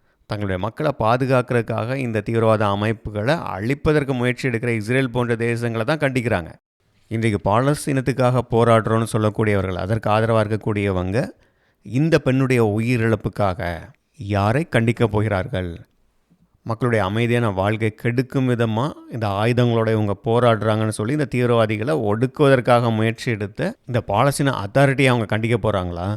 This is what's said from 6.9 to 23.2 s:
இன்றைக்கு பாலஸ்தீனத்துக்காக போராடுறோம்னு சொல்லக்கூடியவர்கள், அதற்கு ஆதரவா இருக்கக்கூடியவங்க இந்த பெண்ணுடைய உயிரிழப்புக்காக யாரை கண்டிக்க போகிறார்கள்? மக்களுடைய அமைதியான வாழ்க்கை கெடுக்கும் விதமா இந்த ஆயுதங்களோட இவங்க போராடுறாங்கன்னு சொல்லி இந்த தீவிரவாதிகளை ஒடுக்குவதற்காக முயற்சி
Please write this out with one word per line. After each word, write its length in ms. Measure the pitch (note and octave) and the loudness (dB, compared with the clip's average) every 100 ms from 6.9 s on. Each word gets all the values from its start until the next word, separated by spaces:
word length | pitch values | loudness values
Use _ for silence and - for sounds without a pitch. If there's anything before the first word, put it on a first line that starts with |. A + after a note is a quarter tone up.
| _ - | _ -6
இன்றைக்கு 280 | A2+ A2+ G2+ | -2 0 0
பாலஸ்தீனத்துக்காக 1000 | G2 A2 C#3 D3+ - C3+ B2+ B2+ B2 B2 | 2 2 2 0 -2 -2 -2 0 2 0
போராடுறோம்னு 600 | - A2+ A#2 A2+ G#2+ A2+ A2+ | 0 2 4 4 4 0 0
சொல்லக்கூடியவர்கள், 680 | A2 G#2+ G#2 G#2+ G2+ F#2+ F2+ | 0 0 0 0 0 0 -4
அதற்கு 300 | F#2 A2 G#2+ | -2 -2 0
ஆதரவா 320 | G#2+ A2 A2+ | 2 2 2
இருக்கக்கூடியவங்க 800 | G#2 G#2 A#2 G#2 G2+ F2+ F#2 A2 C4 - _ _ _ _ - | 0 -2 -2 -2 0 0 0 -2 -4 -8 _ _ _ _ -6
இந்த 280 | B2+ D#3+ D#3 | -2 2 2
பெண்ணுடைய 420 | C3 C3 C3 B2 A2 | 2 2 2 2 2
உயிரிழப்புக்காக 920 | G#2+ A#2 B2 A2+ G#2+ - - G2+ F2+ F2 E2 E2+ - _ - G2+ | 0 0 0 2 0 -2 -2 -2 -2 -6 -8 -12 -20 _ -12 -4
யாரை 360 | G2+ G#2 C3 E3+ | 0 0 0 0
கண்டிக்க 400 | A#2 A#2 A#2 A2+ | 0 0 0 0
போகிறார்கள்? 640 | G#2+ G#2+ F#2+ - F#2 F2+ D#2+ - _ _ _ _ _ _ _ A2+ | 0 0 -2 -4 -6 -6 -10 -18 _ _ _ _ _ _ _ -8
மக்களுடைய 360 | A2+ B2 A2 | -4 0 0
அமைதியான 460 | F#2+ A2 A#2 A#2+ A#2 | 0 0 0 0 0
வாழ்க்கை 380 | F#2 G2+ A2 A2 | 0 -2 0 -2
கெடுக்கும் 560 | - A#2+ B2 B2 C3+ B2+ | -2 -4 -2 -2 -2 0
விதமா 360 | A#2 A#2 A2 D3 - D#4+ | 0 0 0 -4 -6 -12
இந்த 180 | A#2+ G#2+ | -6 -4
ஆயுதங்களோட 540 | G2 A2+ B2 A#2+ A#2 A2 | 0 2 2 2 2 2
இவங்க 240 | A2 G#2 F#2+ | 0 0 -2
போராடுறாங்கன்னு 760 | A#2 A#2 A#2+ A2 G#2+ G#2+ A2 | 0 2 4 2 2 0 0
சொல்லி 220 | G#2+ G#2+ D3+ | -2 -2 -2
இந்த 100 | C#3 | -2
தீவிரவாதிகளை 680 | B2 A#2+ A#2 G#2+ G#2 B2 D#3 | 0 2 2 2 -2 -2 -2
ஒடுக்குவதற்காக 880 | G#2 A2 B2+ - C#3 B2+ B2+ A#2+ A#2+ | 0 0 0 2 4 4 4 4 4
முயற்சி 340 | A2 A2+ A2+ | 0 0 -2